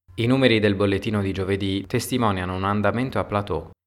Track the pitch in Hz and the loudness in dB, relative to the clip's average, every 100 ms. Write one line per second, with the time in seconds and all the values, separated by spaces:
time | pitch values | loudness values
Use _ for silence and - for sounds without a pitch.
0 | _ - 117 135 127 110 107 95 101 95 | _ -2 0 4 4 4 4 2 2 0
1 | 117 104 98 95 92 98 98 95 95 123 | -2 -2 -2 -2 -2 -2 -2 -4 -4 -4
2 | - 123 110 92 92 92 98 104 101 110 | -2 0 0 0 -2 -2 0 0 0 0
3 | 131 104 90 104 101 80 85 - | -2 -4 -2 -2 -2 -4 -6 -18